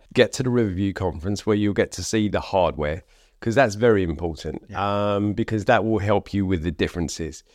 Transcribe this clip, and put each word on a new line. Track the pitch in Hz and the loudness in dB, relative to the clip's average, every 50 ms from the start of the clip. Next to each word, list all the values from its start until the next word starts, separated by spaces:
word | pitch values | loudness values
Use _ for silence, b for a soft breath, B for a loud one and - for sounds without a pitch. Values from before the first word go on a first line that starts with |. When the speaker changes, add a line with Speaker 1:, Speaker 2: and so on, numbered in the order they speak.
| _ - | _ 0
Speaker 1:
get | - 127 120 - - | 2 4 4 4 2
to | - 131 | -2 -2
the | 127 | 0
Riverview | 120 120 113 101 92 90 101 98 | 0 0 0 0 0 0 -2 -2
Conference, | 95 - 101 90 73 71 80 98 104 95 - | -2 -2 -4 -4 -4 -4 -6 -6 -6 -2 0
where | 107 107 | 0 2
you'll | 104 104 104 98 | 2 2 2 2
get | 113 98 - - | 2 0 0 -2
to | - 87 | -8 -6
see | - - 110 107 101 | -2 0 0 0 0
the | 87 92 | 0 -4
hardware, | - - - 95 87 78 69 67 73 73 78 92 b b b b b b b _ | -4 -2 0 2 2 2 0 -2 -4 -4 -4 -6 b b b b b b b _
'cause | - 117 110 | -4 0 2
that's | 131 135 113 98 | 4 2 2 2
very | 104 117 120 110 98 92 | 2 4 4 4 4 2
important, | 82 78 73 87 85 78 - - 80 78 - - - | 0 -2 -4 -4 -6 -6 -8 -8 -10 -10 -10 -10 -10
Speaker 2:
Yeah. | - - 98 101 101 104 104 104 101 | -6 -4 -2 -2 0 0 0 0 0
Speaker 1:
um, | 101 104 104 98 | 0 0 0 0
because | 110 113 - 110 107 95 | -2 -2 -2 -2 0 2
that | - 117 104 95 | 2 2 4 2
will | 110 110 104 | 2 0 0
help | 98 104 104 101 - - - | 2 2 0 0 0 -2 -2
you | 101 98 | -2 0
with | 92 95 82 76 | 0 0 0 0
the | 87 | -2
differences. | 78 - 98 82 - 87 85 69 - - 82 76 - - b b | -2 0 -2 -2 0 -2 -4 -4 -4 -6 -8 -8 -10 -12 b b